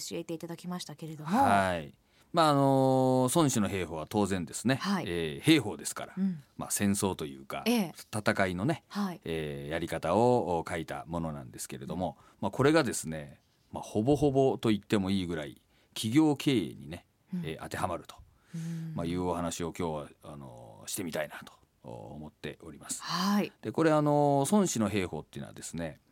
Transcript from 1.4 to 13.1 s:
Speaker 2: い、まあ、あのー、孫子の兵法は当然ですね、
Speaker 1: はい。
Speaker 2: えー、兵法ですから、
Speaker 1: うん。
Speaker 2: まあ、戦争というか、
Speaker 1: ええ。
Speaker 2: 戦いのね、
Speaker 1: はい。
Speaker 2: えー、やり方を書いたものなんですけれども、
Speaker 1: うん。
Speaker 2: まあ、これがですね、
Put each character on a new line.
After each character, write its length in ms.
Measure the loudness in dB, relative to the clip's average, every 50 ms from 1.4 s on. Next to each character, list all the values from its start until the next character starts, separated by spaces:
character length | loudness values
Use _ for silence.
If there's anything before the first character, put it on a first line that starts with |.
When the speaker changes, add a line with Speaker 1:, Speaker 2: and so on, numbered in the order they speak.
| 6 6 6 6 4 4 0
Speaker 2:
い、 180 | -2 -4 -8 -14 _ _ _ _ _ _ _
ま 120 | 4 4 6
あ、 60 | 6
あ 40 | 6
の 760 | 6 6 6 6 6 6 6 6 4 4 4 4 4 4 4
ー、 100 | 4 4
孫 100 | 4 4
子 120 | 4 2
の 80 | 2 2
兵 160 | 0 -2 -2
法 120 | -4 -4
は 100 | -8 -6 0
当 180 | 2 2 4
然 180 | 4 2 -2 -2
で 100 | -6 -8
す 120 | -2 0
ね、 100 | 0 0
Speaker 1:
は 240 | 0 0 -2 -2 -2
い。 40 | -2
Speaker 2:
え 340 | -2 -2 -2 -2 -2 -4 0
ー、 20 | 4
兵 140 | 6 6 6
法 180 | 4 0 -6
で 80 | -8 -8
す 100 | -8 -8
か 120 | -8 -10
ら、 80 | -8 -4
Speaker 1:
う 40 | -2
ん。 220 | -2 -2 -2 -4 -10 _ _
Speaker 2:
ま 100 | -12 -6 -6
あ、 20 |
戦 220 | -2 2 2 2
争 220 | 2 2 2 0 0
と 100 | -2 -6
い 100 | -8 -10
う 80 | -14 -12
か、 200 | -10 -10 -4 -2
Speaker 1:
え 60 | 0
え。 200 | 0 0 0 -4 -6 -14 -16 -10 -10
Speaker 2:
戦 300 | -2 0 0 2 2 0 0
い 60 | 0
の 100 | 0 0
ね、 200 | -2 -2 -4 -8 _
Speaker 1:
は 240 | -6 -6 -4 -6
い。 80 | -6 -8 -6
Speaker 2:
え 420 | -6 -4 -4 -4 -4 -6 -8 -6 -6
ー、 40 |
や 60 | -4 -4
り 100 | -4 -4
方 260 | -6 -4 0 2 4
を 500 | 4 6 6 4 2 2 0 0 -2 -2 -4
書 80 | -6
い 100 | -6 -6
た 180 | -6 -8 -10 -8 -6
も 120 | -6 -4
の 120 | -4 -4
な 100 | -6 -8
ん 80 | -12 -14
で 80 | -12 -12
す 80 | -12
け 120 | -12 -12 -12
れ 80 | -10
ど 100 | -8 -6
も、 200 | -4 -4 -6 -6 -10
Speaker 1:
う 40 |
ん。 20 | -20 -20 _ _
Speaker 2:
ま 60 | -6 -4
あ、 20 |
こ 100 | 0 2
れ 100 | 4 4
が 120 | 6 4 2
で 80 | 2
す 160 | -2 -4 -6
ね、 320 | -8